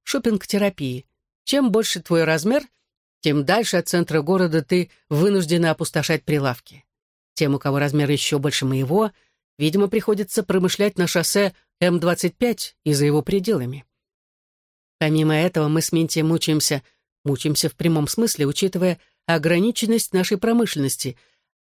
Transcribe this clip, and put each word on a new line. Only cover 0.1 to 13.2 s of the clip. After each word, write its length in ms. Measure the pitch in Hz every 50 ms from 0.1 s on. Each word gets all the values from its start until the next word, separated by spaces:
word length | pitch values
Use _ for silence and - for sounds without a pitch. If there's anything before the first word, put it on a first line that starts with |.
| - 277 - 240 214 190 - - - 202 202 202 196 - 143 131 127 131 - _ _ _ _ _ _ _ _
Чем 280 | - 262 285 269 240
больше 300 | 190 226 220 - - 190
твой 220 | - - 170 165 160
размер, 440 | 156 160 160 151 208 247 294 277 - _ _ _ _ _ _ _ _ _ _
тем 220 | - 156 147 151 139
дальше 340 | 135 180 220 226 - -
от 100 | 180 170
центра 340 | - - 175 170 - 151 160
города 420 | 143 151 190 190 185 170 156 165 151
ты 260 | - 185 180 175 - _ _ _ -
вынуждена 600 | 151 147 170 208 202 196 175 151 175 170 170 160
опустошать 520 | 156 - 165 - - 165 143 - 165 156 -
прилавки. 600 | - 151 147 139 135 120 - - - - 139 _ _ _ _ _ _ _ _ _ _ _
Тем, 220 | - 160 143 139
у 40 | 135
кого 200 | - 143 139 139
размер 300 | 143 143 135 151 147 139
ещё 300 | 147 135 - - 156 143
больше 260 | 139 151 131 - 139
моего, 460 | 131 135 131 135 127 160 202 220 208 - _ _ _ _ _ _ _ _
видимо, 300 | - 147 156 151 196 202
приходится 560 | 190 233 220 - - 214 190 208 - - - 202
промышлять 540 | - 185 190 180 185 - - 202 208 -
на 80 | - 180
шоссе 480 | 165 - 175 160 - - 202 202 190 - _ _ _ _ -
М 180 | 175 180 175 175
двадцать 360 | 151 175 175 - - 175 -
пять 420 | - 240 240 226 - - - - _ -
и 100 | 151 147
за 120 | 139 147
его 160 | 147 147 151